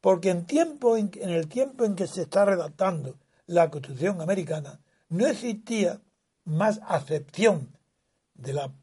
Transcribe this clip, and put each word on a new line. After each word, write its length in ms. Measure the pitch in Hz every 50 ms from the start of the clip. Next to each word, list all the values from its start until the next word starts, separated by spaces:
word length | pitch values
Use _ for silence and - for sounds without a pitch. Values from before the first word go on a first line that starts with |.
porque 280 | - 196 190 175 165 190
en 160 | 180 175 170
tiempo 520 | - 285 302 339 330 294 294 - 240 226 226
en, 140 | 208 202 -
en 140 | - 196 185
el 180 | 175 165 165 156
tiempo 360 | - 240 269 277 262 - 240
en 120 | 214 196
que 120 | 170 190 165
se 160 | - 185 165
está 220 | 139 - 196 202
redactando 760 | 202 196 180 165 151 - - 190 190 180 156 135 131 - - _ _ _ _ _
la 240 | - 175 170 165 160
Constitución 520 | 160 151 131 - 139 123 147 190 202 175
americana, 580 | 160 165 196 190 170 156 160 156 147 - - - _ _ _ _ _ _
no 180 | 165 175 226 311
existía 760 | 262 - 240 247 220 214 - - 233 220 196 175 - - _ _ _ _ _ _ _ _ _
más 340 | - 156 160 202 214 208 214 - -
acepción 880 | 190 147 - - 156 151 - - - - 208 226 190 160 131 - - _ _ _ _ _ _ _ _ _ _ _ _
de 200 | - 127 131 135
la 200 | 147 139 135 135 -